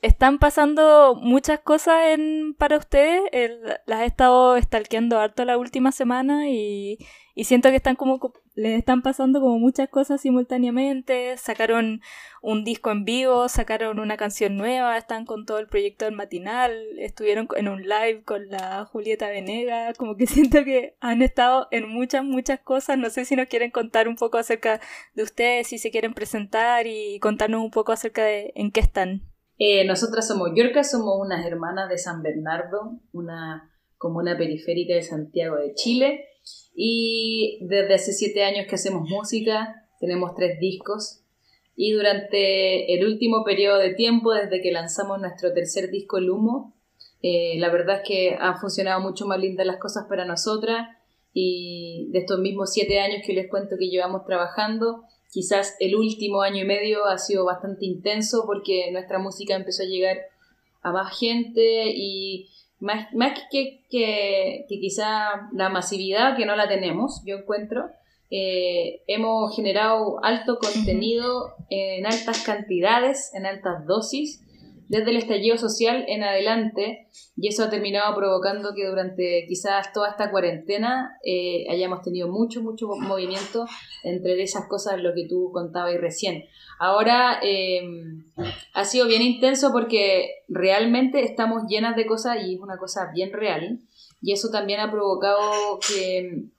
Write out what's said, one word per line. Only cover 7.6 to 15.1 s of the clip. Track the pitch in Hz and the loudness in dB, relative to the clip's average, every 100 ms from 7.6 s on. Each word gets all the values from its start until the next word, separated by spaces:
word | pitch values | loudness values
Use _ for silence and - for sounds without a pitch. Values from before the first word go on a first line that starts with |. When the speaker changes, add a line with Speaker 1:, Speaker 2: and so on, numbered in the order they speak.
| 262 | 8
Speaker 1:
que | 262 | 6
están | - 160 | 2 0
como | 269 262 | 2 0
co-, | 254 - _ | -2 -8 _
les | - 220 226 | -4 0 0
están | 240 254 | 2 2
pasando | 262 262 262 269 | 2 0 2 4
como | 262 233 | 4 4
muchas | 240 254 269 | 4 2 0
cosas | - 277 285 | 2 2 0
simultáneamente. | 269 254 247 254 247 240 269 269 262 254 247 254 | 2 2 2 0 0 2 0 -2 -2 -2 -2 -8
Sacaron | - 220 220 226 220 220 - - - - | -6 -2 2 4 2 -2 -10 -20 -20 -10
un | - 214 | -2 -2
disco | 214 233 233 | -2 -2 -2
en | 208 | -2
vivo, | 202 240 262 247 247 | 0 2 4 4 4
sacaron | - 220 220 226 214 | 0 0 -2 -2 -4
una | 214 214 | -4 -4
canción | 208 202 202 196 | -4 0 -2 0
nueva, | 214 254 247 226 | -2 0 0 0
están | 226 | -4